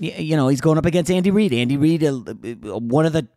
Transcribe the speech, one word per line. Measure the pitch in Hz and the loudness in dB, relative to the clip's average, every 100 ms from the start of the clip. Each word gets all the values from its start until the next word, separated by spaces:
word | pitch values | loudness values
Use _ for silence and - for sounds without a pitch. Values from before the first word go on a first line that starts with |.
y-, | 165 - | -10 -6
you | 160 156 | -2 2
know, | 131 | 2
he's | 139 | 2
going | 160 156 | 2 2
up | 170 | 2
against | 175 170 | 0 0
Andy | 185 185 | 0 2
Reid. | 196 208 | 2 2
Andy | 120 123 139 | 0 0 2
Reid, | 151 165 | 2 2
uh, | 151 131 | 0 -2
uh, | - 107 110 117 107 98 | -8 -12 -12 -12 -10 -8
one | 117 139 160 | 0 2 2
of | |
the | 160 - | 0 -4